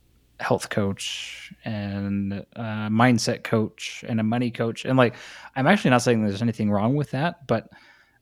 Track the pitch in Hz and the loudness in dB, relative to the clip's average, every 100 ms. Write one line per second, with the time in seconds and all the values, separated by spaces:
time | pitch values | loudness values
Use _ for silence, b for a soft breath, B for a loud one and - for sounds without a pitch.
0 | _ _ _ - - 117 - - 98 101 | _ _ _ -8 -2 -2 -2 -2 -2 -2
1 | - - - - - - - 107 101 101 | -8 -10 -12 -16 -18 -14 -8 -6 -6 -6
2 | 101 101 98 101 - - 113 107 107 107 | -4 -2 -2 -6 -10 -10 -6 -4 0 4
3 | 123 117 - 120 - 113 107 - - - | 6 4 2 -4 0 0 0 -4 -12 -10
4 | - 113 110 120 123 117 117 113 - 131 | -4 -2 0 0 -2 -2 -4 -4 0 4
5 | 120 B B B B - 135 202 160 127 | 4 B B B B 0 2 4 4 4
6 | 127 113 107 98 117 107 107 104 110 143 | 4 2 2 0 -2 0 0 2 2 0
7 | 143 131 165 170 135 117 - b b b | -2 -2 -4 -4 -2 -2 -4 b b b
8 | b b | b b